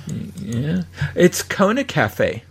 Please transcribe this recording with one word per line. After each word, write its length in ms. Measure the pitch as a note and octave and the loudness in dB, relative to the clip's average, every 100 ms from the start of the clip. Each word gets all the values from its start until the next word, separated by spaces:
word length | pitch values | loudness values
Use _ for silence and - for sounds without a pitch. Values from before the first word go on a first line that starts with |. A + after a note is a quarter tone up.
| - A2+ - - | -10 -8 -8 -10
Yeah. 440 | G2 A#2 D3 F#3 E3 - - | -6 -4 -2 -2 -4 -6 -4
It's 300 | - F3 - | 4 4 4
Kona 400 | - - G3 B3+ | -4 2 2 2
Cafe. 580 | C4 D3+ G#2+ - G#2+ G#2+ - | 0 0 0 2 0 -2 -12